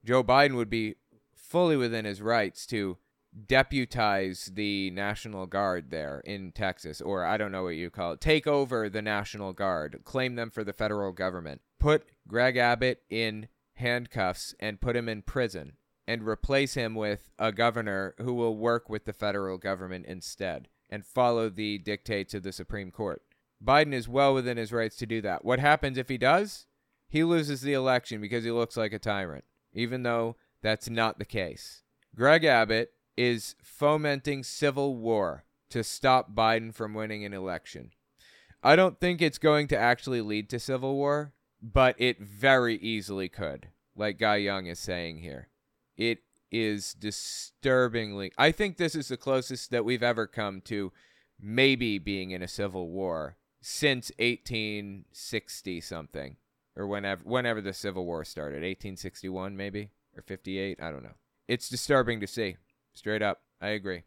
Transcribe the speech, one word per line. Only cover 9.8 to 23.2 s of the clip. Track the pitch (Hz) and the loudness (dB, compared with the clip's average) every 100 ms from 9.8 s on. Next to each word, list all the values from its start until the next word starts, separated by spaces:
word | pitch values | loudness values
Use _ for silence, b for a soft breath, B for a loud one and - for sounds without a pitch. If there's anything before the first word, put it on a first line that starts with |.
| 76 - | -4 -10
claim | - 131 127 120 | -6 -2 -2 -4
them | 117 | -6
for | - | -6
the | 104 | -6
federal | - 107 104 98 | -2 -2 0 -4
government, | 90 92 90 80 69 _ _ | -2 -4 -4 -10 -14 _ _
put | 147 156 - _ - | 4 4 2 _ -4
Greg | 110 127 123 | 2 2 4
Abbott | 120 120 127 123 _ | 4 4 2 0 _
in | 110 113 107 110 _ _ - | -2 -2 -4 -14 _ _ -4
handcuffs | 123 123 123 123 92 92 - - | -2 -2 -2 -2 0 -2 -8 -8
and | 107 101 | -8 -4
put | 127 120 | -2 0
him | 117 | -2
in | 107 | -8
prison, | - 139 117 92 71 - _ _ - | -6 -2 -2 -4 -12 -18 _ _ -6
and | 113 110 | -4 -2
replace | 107 - 139 139 139 | -2 2 2 2 0
him | 113 110 | -2 -2
with | 107 101 - - | -2 -2 -6 -2
a | 110 | -2
governor | 101 117 117 110 98 95 - | 2 2 2 -2 -2 -4 -4
who | 120 | -4
will | 123 117 110 | 0 0 2
work | 117 117 - | 2 2 0
with | 107 - | -8 -6
the | |
federal | 101 104 101 95 92 | -4 -2 -2 -2 -4
government | 98 95 92 92 - | -4 -4 -4 -10 -10
instead | 92 - - 95 73 62 _ _ | -12 -12 -6 -4 -4 -10 _ _
and | 104 98 | -12 -6
follow | - 120 117 113 | 2 4 4 0
the | 92 107 104 | -2 -4 -4
dictates | 98 104 - 104 95 | -4 -6 -2 -4 -4
of | 104 | -8
the | 95 | -8
Supreme | - 90 107 92 | -10 -8 -8 -8
Court. | - 104 78 | -6 -6 -6